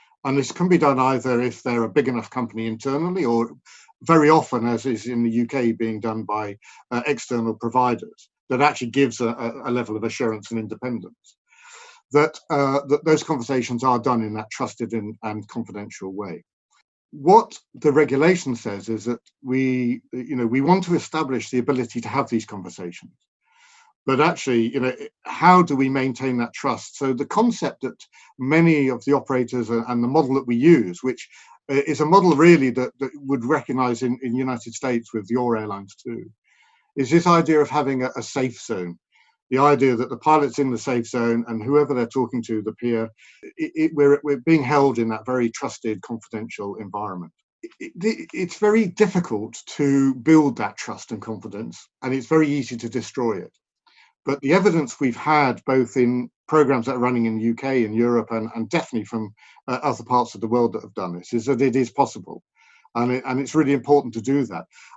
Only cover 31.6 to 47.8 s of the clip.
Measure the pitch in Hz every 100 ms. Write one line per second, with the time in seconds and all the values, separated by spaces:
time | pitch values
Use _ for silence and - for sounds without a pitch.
31.6 | - 139 139 139 151 196 180 143 170 165
32.6 | 131 127 127 - 131 147 139 135 117 147
33.6 | - 131 123 120 127 123 131 123 131 120
34.6 | - - 135 120 117 110 95 120 123 113
35.6 | 107 98 98 - 123 113 110 _ _ _
36.6 | _ _ _ - 127 175 175 170 160 156
37.6 | 143 147 135 131 127 127 113 139 131 113
38.6 | - 101 90 87 _ _ _ _ - 131
39.6 | 143 139 135 120 123 117 151 147 139 117
40.6 | 135 117 139 120 117 123 117 117 117 113
41.6 | 110 147 139 127 117 135 117 123 113 110
42.6 | 104 104 120 117 113 - - _ - -
43.6 | 160 160 160 156 143 143 147 139 139 160
44.6 | 127 147 139 117 113 110 - 127 117 -
45.6 | 131 - 113 104 - 113 - 107 110 -
46.6 | 101 98 101 104 104 92 85 _ _ _
47.6 | - -